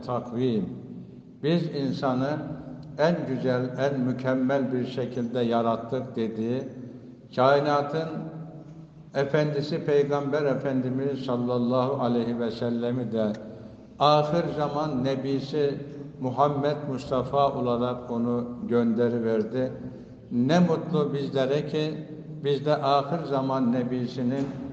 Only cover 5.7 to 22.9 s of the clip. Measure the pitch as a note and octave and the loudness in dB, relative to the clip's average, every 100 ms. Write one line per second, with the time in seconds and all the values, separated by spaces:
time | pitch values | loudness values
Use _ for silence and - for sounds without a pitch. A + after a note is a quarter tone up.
5.7 | A2+ - C3 B2+ A#2+ A2 G#2+ A2+ C3 C#3 | 0 -2 -4 -4 -4 -2 -2 -2 -2 -4
6.7 | - - - - - - - C3 C#3+ D3 | -10 -14 -14 -18 -20 -4 4 6 6 6
7.7 | C#3+ C#3+ D#3+ E3 D#3+ - - - - - | 2 2 -2 -4 -6 -8 -10 -12 -14 -16
8.7 | - - - - C#3 C#3+ D3+ D3+ C#3+ C#3+ | -18 -18 -20 -4 -2 2 2 2 0 -2
9.7 | E3 D#3 C#3+ C3+ C#3+ C#3 D3 D3 B2 C#3 | -2 2 4 4 2 0 0 2 0 0
10.7 | C3 B2+ C3 C#3 C3 B2+ B2 B2 B2 A#2+ | 0 0 0 -2 -2 -2 0 0 2 2
11.7 | B2+ B2+ C#3 A#2+ A#2+ A#2 A#2+ A#2 - A#2+ | 2 2 0 2 2 0 -2 -2 -2 -2
12.7 | A#2+ A#2+ B2+ A2+ A2 G#2+ G#2+ - - - | 0 0 -2 -2 0 0 -2 -8 -14 -16
13.7 | - - - C#3+ D3+ D3+ E3+ D#3 C#3 D3 | -18 -20 2 4 6 4 0 0 -2 -2
14.7 | D3 D#3 C3 C3+ C3+ C3+ C3+ - D3+ C#3+ | -2 -2 0 0 -2 -2 -2 -2 0 0
15.7 | - - - - - B2+ B2+ D3 C#3 C#3+ | -2 -8 -12 -14 -6 -4 2 2 4 0
16.7 | D3 - B2+ - C3 B2 C#3+ C#3 B2+ B2 | 0 -4 -6 -2 -2 2 4 4 2 0
17.7 | A#2+ B2 B2 - A#2 A#2+ A#2+ A#2+ - A2 | 0 0 -2 -4 -2 0 0 -4 -6 2
18.7 | A#2+ A#2 A2+ A#2+ A#2+ A2+ A2 G#2+ B2+ B2+ | 4 4 4 2 2 2 2 0 -2 -2
19.7 | - - - - - - A#2+ C3 F3 E3+ | -4 -12 -14 -16 -18 -4 0 4 6 6
20.7 | D#3 - D3+ C#3 C#3 C3+ C3 C3 D3 - | 2 0 0 0 -2 -2 0 2 0 0
21.7 | D#3 D3+ D#3 - - - - C#3 C#3 D3+ | -2 -2 -4 -10 -14 -12 -4 0 0 2
22.7 | D3 C3+ | 2 4